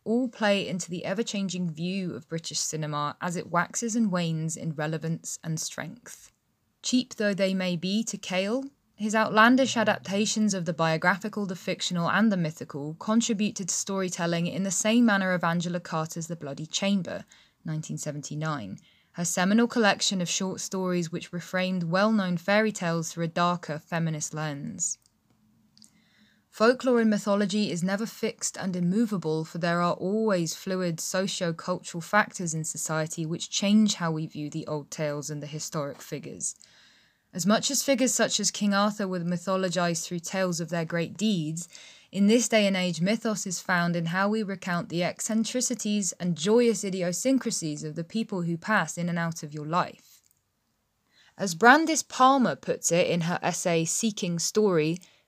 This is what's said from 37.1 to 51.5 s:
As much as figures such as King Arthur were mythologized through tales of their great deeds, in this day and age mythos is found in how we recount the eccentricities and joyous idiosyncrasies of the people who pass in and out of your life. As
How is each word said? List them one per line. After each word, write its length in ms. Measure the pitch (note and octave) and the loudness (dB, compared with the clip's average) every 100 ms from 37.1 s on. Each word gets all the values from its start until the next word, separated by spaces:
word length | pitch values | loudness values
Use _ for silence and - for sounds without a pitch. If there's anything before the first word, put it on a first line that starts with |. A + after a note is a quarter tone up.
| _ _ | _ _
As 120 | F3+ E3+ | -2 2
much 240 | G#3 - | 4 2
as 140 | C#4 | 0
figures 300 | - C4+ C4 | 2 2 4
such 260 | - G#3 - | 2 2 2
as 120 | G3+ | -2
King 220 | - G#3 | 0 2
Arthur 320 | G3 G#3 G#3 G3 | 4 2 0 -4
were 140 | F#3 | -2
mythologized 840 | E3+ F3 F#3 F#3+ F#3+ F3 F3 E3+ - | -2 -2 -2 0 0 0 0 0 -4
through 140 | F3 | -6
tales 420 | - F#3+ F#3+ E3 | -4 -2 0 -2
of 80 | E3 | -4
their 160 | E3+ D#3+ | -4 -2
great 320 | E3+ E3+ - | -2 -4 -2
deeds, 500 | A3 F#3+ D3+ D#3+ - - - - _ | 0 0 -2 -6 -10 -16 -20 -20 _
in 180 | - G3+ | 2 6
this 200 | A#3+ A3+ | 6 6
day 180 | A3 G3+ | 4 4
and 120 | F#3+ | 2
age 240 | F3+ D#3+ | 0 2
mythos 440 | F3+ A3+ A#3 G3+ G3 | 2 2 0 -4 -4
is 140 | F3 | -6
found 380 | - F3+ F3 E3+ | 0 2 2 0
in 80 | E3 | 0
how 240 | F3+ G3+ | 0 0
we 120 | A3 | 0
recount 460 | G3 F#3+ F#3+ F3 - | -2 -6 -4 -4 -2
the 160 | E3+ | -2
eccentricities 1080 | E3+ - - A3 A3 B3+ A#3+ B3 G#3+ G#3 F#3+ - | -2 -2 -2 0 0 -2 -2 -2 -2 -2 -2 -4
and 160 | F3+ D#3 | -4 -2
joyous 480 | E3 A#3 A#3+ G3+ G3+ | 4 4 4 2 -4
idiosyncrasies 960 | F#3 F3 F3 B3+ C4+ A#3 - D#3+ D3 | -2 -2 0 2 2 0 -4 -4 -4
of 120 | D3+ D3+ | -6 -8
the 100 | E3 | -6
people 380 | A3 A3 F#3+ | -4 -2 -2
who 120 | E3+ E3+ | -2 -4
pass 420 | - G#3+ D#3 - | 0 0 0 -4
in 120 | E3+ | -4
and 100 | E3+ | -2
out 240 | E3+ D#3+ | -4 -6
of 100 | D3+ | -10
your 120 | D3+ D3 | -10 -2
life. 560 | F3 D3 - _ - _ _ _ _ _ _ _ _ _ _ _ - | -2 -2 -6 _ -20 _ _ _ _ _ _ _ _ _ _ _ -8
As 160 | G3 | -6